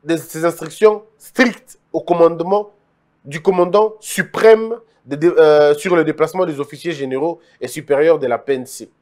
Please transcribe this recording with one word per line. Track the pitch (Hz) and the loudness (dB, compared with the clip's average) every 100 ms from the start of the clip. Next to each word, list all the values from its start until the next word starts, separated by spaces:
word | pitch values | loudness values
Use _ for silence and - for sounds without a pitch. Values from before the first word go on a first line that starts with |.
de | 156 165 | -4 -6
ses | - 160 170 | -6 -4 -4
instructions | 165 160 - 214 214 _ _ | -4 -14 2 2 2 _ _
strictes | - - 262 - _ - _ | -10 0 0 0 _ -20 _
au | 160 | -10
commandement | - 170 170 165 170 208 208 _ _ _ _ _ - | -4 2 2 2 -4 -4 -4 _ _ _ _ _ -16
du | 156 | -4
commandant | 196 185 175 202 214 214 | -2 0 2 2 0 -4
suprême | - - - - 220 220 226 233 _ _ 123 | -12 -8 -8 2 4 4 2 -10 _ _ -12
de, | 143 | -2
de, | 170 | 0
euh, | 160 156 151 147 | 4 4 6 4
sur | 147 190 175 | 2 0 0
le | 151 | 0
déplacement | 147 156 185 180 | -2 -4 -2 -4
des | 143 | -4
officiers | 143 147 175 | -10 -10 -10
généraux | 147 135 131 165 170 _ _ | -8 -6 -4 -6 -8 _ _
et | 120 | -12
supérieurs | 156 147 143 160 160 | -12 -2 2 2 2
de | 131 | 0
la | 113 | -4
P | - | -4
N | 131 123 | -6 -6
C. | - 110 _ | -18 -20 _